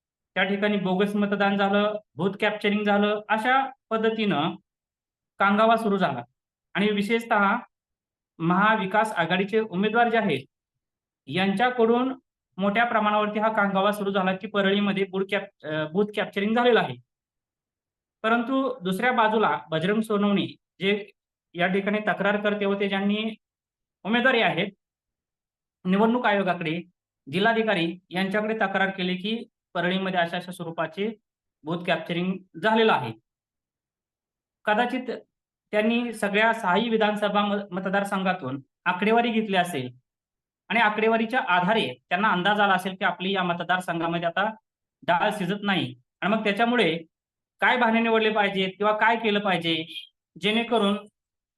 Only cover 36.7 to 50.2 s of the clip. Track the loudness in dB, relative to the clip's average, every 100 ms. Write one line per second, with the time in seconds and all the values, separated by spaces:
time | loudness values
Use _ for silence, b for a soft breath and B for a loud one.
36.7 | 2 2 2 2 0 0 0 0 -2 -4
37.7 | -8 -2 -2 0 -2 -2 -2 -4 -8 -12
38.7 | _ -4 0 2 2 2 0 0 0 0
39.7 | -4 -8 -12 _ _ _ _ _ _ -2
40.7 | 2 2 2 2 2 0 -2 0 2 2
41.7 | 2 -2 -6 -4 0 2 2 2 2 2
42.7 | 2 -2 -4 -4 -2 -2 -2 -2 -2 -2
43.7 | -2 -2 -4 -2 -2 -2 -2 -4 -6 _
44.7 | _ _ _ 0 2 0 0 -4 -4 -2
45.7 | -2 -2 -8 _ -6 -2 0 0 0 2
46.7 | 2 2 0 -8 _ _ _ _ -2 0
47.7 | 2 2 2 2 2 2 2 0 0 -4
48.7 | -2 0 2 2 2 0 0 0 -2 -2
49.7 | -4 -6 B B _